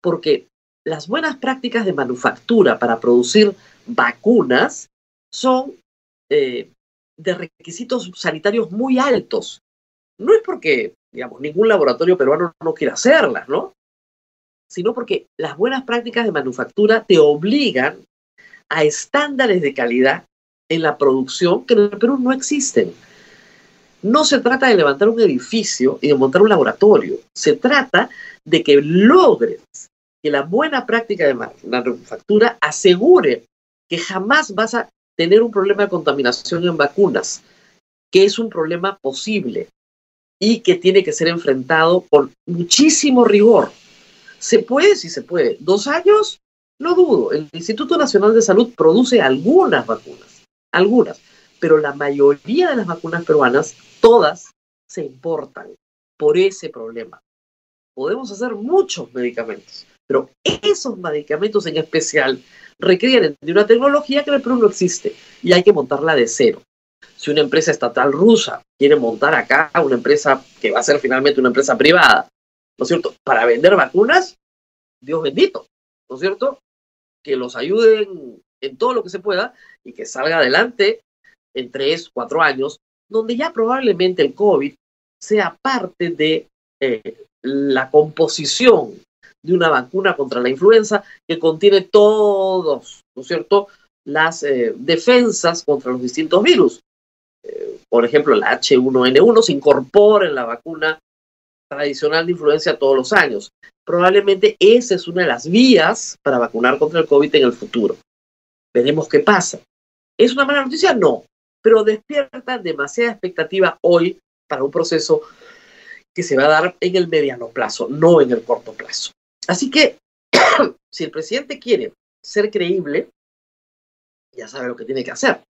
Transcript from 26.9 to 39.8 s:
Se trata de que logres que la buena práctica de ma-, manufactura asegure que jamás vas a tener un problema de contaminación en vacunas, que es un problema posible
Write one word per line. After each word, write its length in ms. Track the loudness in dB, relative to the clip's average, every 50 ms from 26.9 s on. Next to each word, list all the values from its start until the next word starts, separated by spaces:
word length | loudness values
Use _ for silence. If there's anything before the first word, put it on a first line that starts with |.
| 4 4 2 -2 -10 -10 _ _ _
Se 180 | -4 -2 -2 0
trata 560 | 0 0 0 0 0 0 0 -2 -2 -2 -2 -10 -20 -20 -20 -20 _ _
de 200 | -2 -2 -2 4
que 180 | 4 4 4
logres 800 | 4 2 2 4 6 6 6 6 6 4 4 2 -2 -4 -4 -10 _ _ _ -20 -20 _ _ _ _ _ _ _ -6
que 80 | -4
la 100 | -2 -2
buena 460 | -4 -2 -2 -2 -2 -2 -4 -6 -4
práctica 400 | -2 -4 -4 -4 -6 -4 0 0
de 80 | 0 0
ma-, 180 | -2 -8 -12 -14 _ -10
manufactura 920 | -6 -6 -4 -4 -4 -8 -8 -12 _ -18 -18 _ 0 2 2 2 2 0 _
asegure 840 | -6 -6 -4 2 2 4 4 4 6 6 6 6 4 2 -2 -2 _ _ _ _ _ _ _ _ _
que 120 | _ -8 -8
jamás 560 | -8 -8 -8 -8 -2 0 0 0 0 -2 -4
vas 180 | -4 -4 -4 -4
a 160 | -6 -8 _ _ _ _ _ _
tener 280 | -4 0 4 4 4 4
un 80 | 2
problema 320 | -2 -2 -2 0 0 0 -2
de 60 | -2
contaminación 760 | -2 -4 -2 -2 -2 0 -2 -2 -2 -4 -6 -6 -6 -2 -2
en 120 | -2 -2
vacunas, 680 | -2 -2 -2 0 0 0 2 0 -2 -6 -6 -12 -14 _ _ _ _ _ _ _ _ _ _ _ _ _ _
que 140 | 4 4 4
es 140 | 4 2 -4
un 100 | -6 -6
problema 480 | -6 -6 -6 -6 -6 -6 -6 -8 -8
posible 720 | _ -10 -10 -8 -8 -8 -6 -6 -4 -4 -6 -8 -8 -10 _ _ _